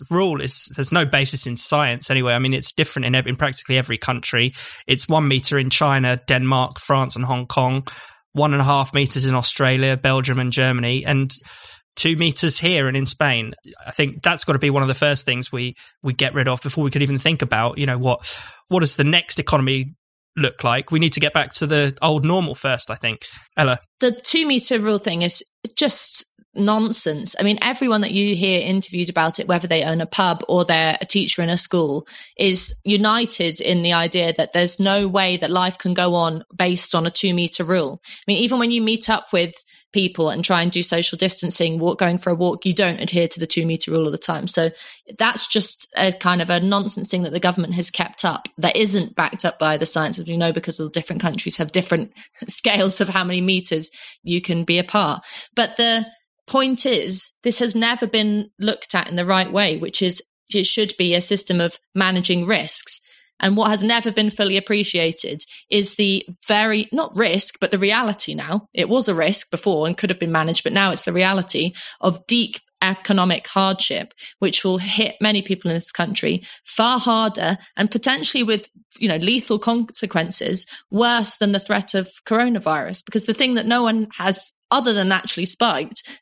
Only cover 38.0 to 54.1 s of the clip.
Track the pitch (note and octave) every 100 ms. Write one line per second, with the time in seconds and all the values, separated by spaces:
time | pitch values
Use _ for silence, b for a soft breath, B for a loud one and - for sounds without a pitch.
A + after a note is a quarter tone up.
38 | - - - G3 A#3 B3 A#3 A#3+ A3 A3
39 | - A3 - F#3 E3+ - - b _ G#3
40 | F#3 F3+ D#3 - E3+ F3+ F3 F3+ F3 E3+
41 | E3+ E3+ F#3+ - F3 - E3+ E3 E3+ -
42 | F3+ F3 F#3 E3 F3 E3+ F#3+ F3+ F#3 E3
43 | E3+ F3 E3 - E3 - E3 E3 - D#3+
44 | D#3 D#3+ - D#3 F3 - E3 E3 B B
45 | - G#3 A3+ A3+ - G#3+ - - - -
46 | F#3+ F#3 F#3 F3+ E3+ F3 F#3+ G3+ G3+ G3+
47 | F#3 F#3 F3 E3+ F3+ F3+ E3+ F3+ F3 -
48 | F3 - F#3 - - - E3+ - G#3+ G3
49 | E3+ - D#3 - F3 - D#3 D3+ D#3+ E3
50 | D#3 - E3 E3+ E3+ D#3+ E3 - D#3 E3
51 | - D#3+ E3 G3+ - - D#3 F#3+ F3+ E3
52 | G#3+ - - _ - - A#3+ G#3 F#3+ F#3+
53 | F#3+ F#3+ F3+ F3+ F#3 F#3 F3+ D#3+ D#3+ B
54 | B